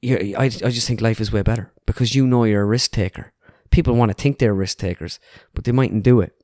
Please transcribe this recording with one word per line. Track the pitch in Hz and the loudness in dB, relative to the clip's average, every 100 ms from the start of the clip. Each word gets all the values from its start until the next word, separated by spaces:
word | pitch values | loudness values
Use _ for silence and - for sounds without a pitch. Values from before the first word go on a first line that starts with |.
You, | 123 120 98 98 | -2 -2 -2 -2
I, | |
I | 131 | -2
just | 113 120 120 120 | -2 -4 -4 -4
think | 120 | -2
life | 113 110 | -2 -2
is | 104 | -2
way | 107 | 0
better | 98 113 92 _ - | 0 -2 -6 _ -6
because | - 120 | -2 0
you | 135 131 | 2 2
know | 123 | 2
you're | 113 104 | 2 2
a | 101 | 2
risk | 117 - | 0 -2
taker. | - 92 - - _ _ _ _ | -2 -4 -6 -18 _ _ _ _
People | - 160 120 | 2 4 2
wanna | 117 | 2
think | - 143 139 | 2 -2 0
they're | 113 | 0
risk | 98 95 - | 0 -4 -4
takers, | 95 90 85 - _ - _ | -6 -6 -10 -14 _ -20 _
but | - | -8
they | - | -2
mightn't | 123 131 107 | 0 0 0
do | 113 123 | 4 4
it. | 90 _ | 2 _